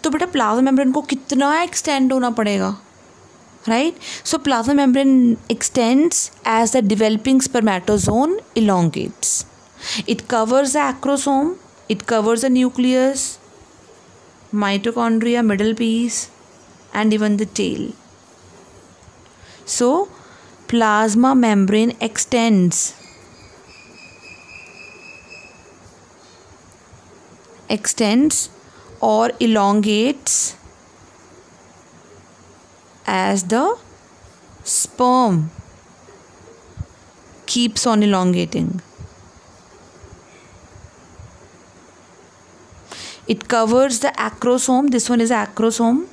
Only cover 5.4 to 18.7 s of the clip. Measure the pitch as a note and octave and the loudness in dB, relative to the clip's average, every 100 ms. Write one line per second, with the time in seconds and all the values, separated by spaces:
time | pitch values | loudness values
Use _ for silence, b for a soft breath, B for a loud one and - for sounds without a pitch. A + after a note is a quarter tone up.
5.4 | - A3+ - C4+ A3+ B3+ E4 - - - | -4 -4 -2 0 2 4 2 0 -6 -8
6.4 | - A3+ A3+ C4 G3+ G#3 A3 G#3+ B3+ C4 | -2 0 2 2 2 2 2 0 2 2
7.4 | C4 B3 G#3+ F#3+ F3+ G#3 F3+ G#3+ D4+ G4+ | 2 0 0 0 0 0 2 0 0 -2
8.4 | - - G#3+ F#3 E3+ - - - - - | -4 0 2 2 2 -2 -8 -6 -6 -6
9.4 | - - - - B A3+ B G#3+ - A#3+ | -8 -18 -20 -16 B -8 B -6 -2 -2
10.4 | A3 B3+ C#4 D4+ C#4 C4 C4 C#4 C#4 C4+ | 2 2 2 0 -2 -2 -2 -2 0 0
11.4 | D4+ F#4 - - - G#3 - A#3 G#3+ A#3 | 0 -4 -14 -20 -6 -6 -2 0 0 0
12.4 | C4+ B3+ B3+ B3+ B3+ B3+ C4 C4+ - - | 2 2 2 0 0 2 2 0 -8 -10
13.4 | - - - - - - - - - - | -20 -20 -20 -20 -20 -20 -20 -20 -20 -20
14.4 | - G#3 G3+ G3 A3+ A#3 A#3 A3+ A3+ A#3+ | -10 -4 -2 -2 -4 -4 0 0 0 0
15.4 | A3+ G3 G#3+ A3 A#3 A3+ A#3 - - - | 0 0 0 -2 -2 0 -2 -4 -10 -16
16.4 | - - - - - G3 G#3+ G#3+ G#3+ G3+ | -20 -20 -20 -20 -12 -2 0 0 0 0
17.4 | G#3 - F#3 - - - - - - - | -2 -4 -4 -4 -8 -10 -20 -20 -20 -20
18.4 | - - - | -20 -20 -20